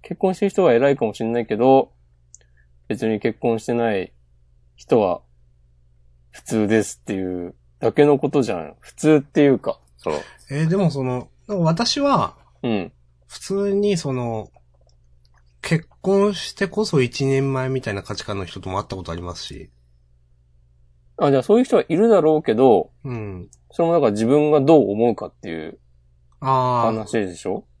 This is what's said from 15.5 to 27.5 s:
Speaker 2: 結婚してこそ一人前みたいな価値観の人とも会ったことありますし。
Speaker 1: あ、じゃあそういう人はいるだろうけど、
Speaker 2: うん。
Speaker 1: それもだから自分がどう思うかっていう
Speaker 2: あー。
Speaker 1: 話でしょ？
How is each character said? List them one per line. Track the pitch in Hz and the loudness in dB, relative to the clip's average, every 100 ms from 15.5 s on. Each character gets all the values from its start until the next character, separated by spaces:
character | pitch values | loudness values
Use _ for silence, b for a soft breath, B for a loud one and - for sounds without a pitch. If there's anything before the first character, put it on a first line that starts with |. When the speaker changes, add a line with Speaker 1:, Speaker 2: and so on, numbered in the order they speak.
| _ | _
Speaker 2:
結 | - 160 - _ | -4 -4 -4 _
婚 | 190 196 202 | 0 2 2
し | 190 - | -2 -12
て | - 196 | -6 -4
こ | 208 | -2
そ | 214 151 | 0 0
一 | 123 - 135 | 0 -2 0
人 | 135 135 | 0 0
前 | 135 131 | -2 -4
み | 131 | -4
た | 120 | -6
い | |
な | 98 | -8
価 | - 101 | -8 -12
値 | |
観 | - 101 | -8 -8
の | |
人 | 90 92 | -8 -12
と | 95 | -8
も | 92 | -6
会 | |
っ | - | -6
た | 95 | -12
こ | |
と | 87 | -10
あ | |
り | 85 | -10
ま | 87 85 | -10 -12
す | |
し。 | - - - _ _ _ _ _ _ _ _ _ _ _ _ _ _ - | -14 -16 -18 _ _ _ _ _ _ _ _ _ _ _ _ _ _ -2
Speaker 1:
あ、 | 143 | 2
じ | 135 | 2
ゃ | |
あ | |
そ | - 220 | 4 2
う | |
い | |
う | |
人 | 254 208 | 4 0
は | - | 2
い | |
る | 170 226 | 0 4
だ | 202 | 4
ろ | 156 156 | 4 2
う | |
け | 156 | 0
ど、 | 110 131 98 - _ | 4 6 6 2 _
Speaker 2:
う | 135 | -12
ん。 | 120 104 92 85 _ _ | -10 -10 -12 -16 _ _
Speaker 1:
そ | - | -2
れ | 165 | 2
も | |
だ | 170 | 2
か | 127 | 2
ら | |
自 | 104 | 0
分 | 113 147 151 | 2 2 4
が | 147 | 2
ど | 135 160 | 6 6
う | 101 | 4
思 | 104 120 | 0 0
う | 104 | -2
か | 92 | -10
っ | |
て | _ 101 | _ -10
い | 80 80 | -10 -10
う | - _ _ _ _ _ _ | -16 _ _ _ _ _ _
Speaker 2:
あ | 135 131 127 120 113 | -2 0 0 0 0
ー。 | 110 | -2
Speaker 1:
話 | 104 | -4
で | 117 95 87 | -4 -4 -8
し | |
ょ？ | 95 | -8